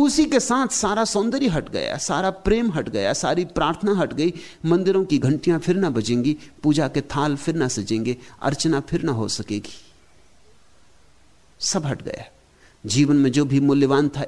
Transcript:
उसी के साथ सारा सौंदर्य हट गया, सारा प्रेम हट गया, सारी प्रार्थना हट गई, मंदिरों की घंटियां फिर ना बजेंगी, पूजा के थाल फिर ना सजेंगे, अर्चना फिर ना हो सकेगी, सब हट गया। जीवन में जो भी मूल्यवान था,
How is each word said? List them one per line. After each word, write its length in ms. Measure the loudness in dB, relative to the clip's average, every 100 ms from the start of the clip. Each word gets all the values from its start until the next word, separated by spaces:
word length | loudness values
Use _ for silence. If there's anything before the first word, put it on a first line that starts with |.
उसी 220 | 4 4 2
के 140 | 2
साथ 280 | 2 0 0
सारा 360 | -2 -2 0 0
सौंदर्य 420 | 0 0 0 0
हट 220 | 0 -4
गया, 280 | -6 -6 -6
सारा 320 | -4 -2 -2
प्रेम 420 | -2 0 2 2
हट 180 | -2 -4
गया, 240 | -2 -2
सारी 320 | 0 0 -2 -2
प्रार्थना 480 | -2 -2 0 0
हट 200 | 0 0
गई, 200 | 0 -2 -2 -14 -6 0
मंदिरों 400 | 2 2 0 2
की 120 | 2
घंटियां 420 | 2 0 2 0
फिर 160 | 0 0
ना 140 | 2
बजेंगी, 480 | 0 0 0 0 -2 -8 -2
पूजा 240 | 2 2 2
के 140 | -2
थाल 340 | -4 -2 0 0
फिर 200 | -2 -2
ना 120 | -2
सजेंगे, 500 | -2 -2 -2 -2 -6 -10 -6
अर्चना 380 | -4 -2 -2 -2
फिर 240 | -2 -4
ना 80 | -2
हो 160 | -2 -4
सकेगी, 460 | -6 -6 -8 -8 -18 -20 _ _ _ _ -20 -20 -20 -20 -20 -20 -20 -20 _ _ _ _ _
सब 260 | -4 -2 -2
हट 160 | -4
गया। 300 | -6 -10 -14 _ _ _ -20 _ -2
जीवन 300 | 2 4 4
में 160 | 4
जो 140 | 2 2
भी 140 | 2
मूल्यवान 500 | 4 4 4 4 2
था, 160 | -2